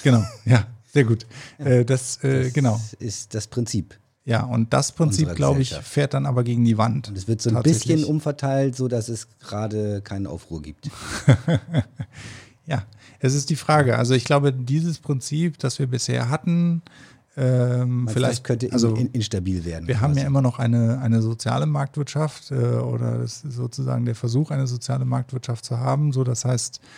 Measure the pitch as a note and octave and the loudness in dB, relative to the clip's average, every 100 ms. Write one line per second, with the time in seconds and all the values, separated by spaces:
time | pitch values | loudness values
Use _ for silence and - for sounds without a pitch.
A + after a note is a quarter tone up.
0 | C#3+ A#2 G2 - A2 G#3 - - _ D3 | 4 4 4 -2 4 4 4 -8 _ 2
1 | A2+ A2+ - - - - D3 B2 A#2+ C3 | 4 2 -2 -20 -20 -6 2 4 4 0
2 | - - C3+ C3+ C3 D3 B2+ A2 A2 - | -2 -4 0 0 0 2 2 0 -4 -10
3 | A#2+ - - A2 - B2 A2+ G#2 - - | -10 -10 -8 -8 -6 -4 -4 -4 -6 -12
4 | _ _ - A2+ B2 A#2 A2+ C3+ C#3+ - | _ _ -2 -2 0 0 2 2 0 0
5 | D#3+ G2 D3+ E2+ C#3 C#3 C3 - - C#3+ | 0 2 0 2 2 2 0 -4 -6 -2
6 | C#3+ C3+ C#3 B2 A#2+ A#2+ A#2 A2 A2+ C3 | 0 0 0 0 0 2 4 4 2 0
7 | G#2+ G2 F#2 A2+ A2+ A2+ C#3+ A2+ - D#3+ | -6 -8 -4 -2 0 2 4 2 2 0
8 | D3 D3+ D3+ C#3 C#3 C3+ C#3 B2+ B2+ A#2 | 2 0 -2 -4 -2 0 0 0 -2 -2
9 | A2+ A2+ - _ - G#2 A2 G#2+ G#2 G2+ | -4 -8 -10 _ -10 -6 -4 -2 -2 -4
10 | G2+ G2 F2+ D#2+ - D#2+ D2+ - - - | -6 -8 -6 -8 -10 -10 -10 -12 -12 -12
11 | - - - - - G3+ - D#3+ - - | -12 -2 4 4 4 -2 0 -4 -4 -6
12 | - - - - - _ - B2 - - | -14 -14 -18 -18 -20 _ -6 -6 -6 -18
13 | - - C3 C#3+ C3+ D3+ - D3+ B2+ A#2 | -20 -2 0 0 0 -2 2 4 4 2
14 | A#2+ C3 B2+ C#3+ C#3+ C3 B2 D3+ E3+ D#3 | 2 2 4 2 2 0 0 0 0 -4
15 | - C3+ - D3+ E3+ - C3 - C3 B2 | -4 -4 -2 -2 -2 -2 -4 -2 -2 -2
16 | - B2 B2 D#3 F3 E3+ E3+ E3 - - | -2 -2 0 -2 0 2 2 0 -4 -20
17 | - - _ - B2+ B2+ B2 B2 B2 B2 | -20 -20 _ -2 2 4 2 2 0 0
18 | A#2+ B2 B2+ A#2+ - A2+ B2 B2 A2+ A2+ | 0 0 0 -2 -2 -2 0 2 2 2
19 | B2 A#2+ G#2 G2 F2+ F#2 E2+ E2 E2 G#2+ | 0 -2 -2 -2 -2 -2 -4 -6 -2 0
20 | C#3 C#3 C#3 C#3 B2+ B2 A#2+ A#2+ A2+ B2+ | 2 2 2 2 2 2 0 2 2 2
21 | A#2+ A2+ A2 A2+ A#2 B2+ D3+ C#3+ C#3+ D3+ | 2 2 2 -2 -2 0 0 0 -2 -4
22 | C#3 D3 D3+ - - C3 A#2+ A#2+ B2 A#2 | -4 -2 -4 -4 -6 -2 0 0 -2 -2
23 | A#2+ A#2 A#2+ - D3 A#2+ A#2+ - C3 B2 | -2 -2 -4 -8 -10 -6 -6 -4 -4 -2
24 | A#2+ A2+ A#2+ B2 D3+ C#3+ C3 A#2+ - C3 | -2 -2 0 0 0 0 -2 -4 -4 -2
25 | B2+ B2+ B2+ B2+ - A#2 - A#2 B2+ C#3 | 0 -2 -4 -8 -6 -6 -4 -2 0 2
26 | D3 C3 B2+ A#2 B2 B2 - - - | 2 2 0 0 0 0 -2 -10 -20